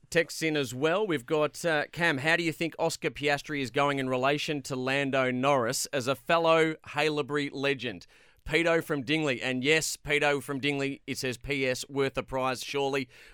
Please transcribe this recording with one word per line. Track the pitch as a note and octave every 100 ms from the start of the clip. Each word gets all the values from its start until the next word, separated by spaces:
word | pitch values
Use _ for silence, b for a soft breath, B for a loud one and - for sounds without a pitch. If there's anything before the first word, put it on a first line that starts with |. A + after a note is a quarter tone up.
| _
texts | E3+ D#3+ -
in | D#3+ D3+
as | C3
well. | B2 D3+ F3+
We've | G#3+ D3+ A#2+
got, | D#3 D3+ -
uh, | E3+ D3+ -
Cam, | - E3+ C#3+
how | D3 E3+
do |
you | E3+
think | D3+ E3 -
Oscar | E3 - D#3+
Piastri | A#2+ C#3+ C#3+ - D3
is | C3
going | C#3+ C#3+ C#3
in | C3
relation | B2+ C3 D3 - D3
to | C3 C3
Lando | B2+ C3+ C#3 C3+ B2+
Norris | B2+ C3+ C#3+ A2+ C3+ -
as | C#3+ A#2+
a |
fellow | C3+ - E3+ E3 E3 D#3+ D#3 -
Haileybury | D3 D#3 D3 C3 D3 C#3+
legend? | C#3 C#3 C#3 A#2+ F2+ - b b b -
Pedo | D#3+ E3+ E3
from | - D3+
Dingley. | A#2+ D#3 D3+ A#2+
And | B2+ B2+
yes, | C3 D#3+ D3 -
Pedo | C#3+ D3 D3 C#3+
from | C3 C#3
Dingley, | C#3+ C#3 C#3 C#3 -
it | C3
says, | C3 A#2+
"P | - C#3+ C3
S, | B2+ -
worth | C#3 C3+ C3
a |
prize, | G#2 C3 B2+ B2+
surely." | - C#3+ C#3 C#3 C3 B B